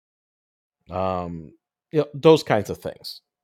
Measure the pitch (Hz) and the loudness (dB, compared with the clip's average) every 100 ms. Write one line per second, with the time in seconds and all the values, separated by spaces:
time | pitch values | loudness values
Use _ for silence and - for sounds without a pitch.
0 | _ _ _ _ _ _ _ _ - 92 | _ _ _ _ _ _ _ _ -10 -4
1 | 95 90 87 85 76 - _ _ _ 151 | -4 -4 -6 -12 -16 -20 _ _ _ -4
2 | 139 143 160 156 - 110 95 85 - - | -4 4 6 6 4 -2 -2 -8 -12 -12
3 | - - _ _ | -16 -20 _ _